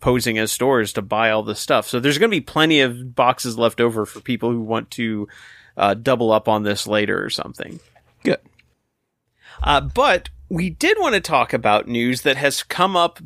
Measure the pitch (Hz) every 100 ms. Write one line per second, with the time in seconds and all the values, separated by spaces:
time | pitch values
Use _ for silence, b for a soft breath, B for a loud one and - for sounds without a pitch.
0 | 127 123 117 110 110 - 127 127 104 -
1 | 95 107 113 110 107 104 - 123 - 123
2 | 135 147 226 175 - 151 156 151 127 120
3 | 127 120 123 127 123 113 113 - 120 110
4 | 104 - - 117 117 117 110 113 113 -
5 | 113 107 104 B B B B - 101 104
6 | 123 120 113 107 - 107 104 101 101 104
7 | 101 95 98 - - - - 165 _ _
8 | _ _ - - _ _ _ _ _ _
9 | _ _ _ _ B B - 139 139 240
10 | 277 180 - - - 170 185 160 339 427
11 | 330 196 - 139 113 117 113 107 - 120
12 | 120 127 147 131 139 - - - 190 180
13 | 170 -